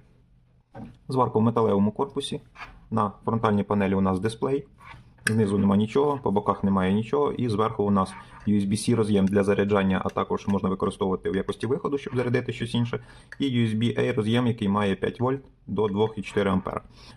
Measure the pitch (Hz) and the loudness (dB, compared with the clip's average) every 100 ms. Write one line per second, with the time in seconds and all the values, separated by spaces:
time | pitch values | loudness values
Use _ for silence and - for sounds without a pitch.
0 | _ _ _ _ _ _ _ - - - | _ _ _ _ _ _ _ -18 -18 -16
1 | - 131 117 110 113 117 110 101 104 - | -4 -2 0 2 2 4 2 4 2 0
2 | 139 139 - - - - - - - 110 | -4 -4 -6 -8 -10 -18 -20 -20 -4 -2
3 | 104 - - 113 117 101 98 101 95 95 | -2 -4 -4 0 2 2 2 0 2 2
4 | 95 92 110 - 139 139 - - - - | 2 0 -2 -4 -2 -2 -6 -18 -20 -20
5 | - - - 110 101 101 98 101 110 139 | -20 -8 -2 2 2 4 4 4 2 2
6 | 147 139 - 101 104 98 98 98 92 101 | 2 0 0 0 0 0 0 2 2 0
7 | 117 143 143 - 123 101 110 - 101 98 | 0 0 0 -2 -2 0 0 0 2 2
8 | 95 - - - - 104 98 107 - 113 | 0 -4 -20 -6 0 0 2 0 0 2
9 | 107 101 95 101 98 101 101 101 95 92 | 2 2 4 4 2 2 2 2 2 0
10 | 95 - 95 98 - 98 95 92 98 - | -2 -4 -4 -4 -2 -2 -2 -2 -2 -2
11 | 98 90 - 95 95 - 113 151 156 139 | -2 -2 -2 -2 -4 -6 -4 -4 -2 -4
12 | - 123 123 123 123 117 120 120 120 - | -4 -4 0 -2 -2 -6 -4 -2 -2 -4
13 | - - - - 139 120 113 110 117 117 | -10 -20 -18 -6 -2 0 0 0 0 0
14 | 123 110 107 120 123 120 101 104 101 95 | 0 0 0 0 0 0 0 2 0 0
15 | - - 123 139 - _ - 98 107 98 | -4 -2 -2 -2 -8 _ -8 -2 -2 0
16 | 110 104 - 104 98 92 - - - - | -2 -2 -6 -2 0 0 -2 -8 -10 -18
17 | - | -20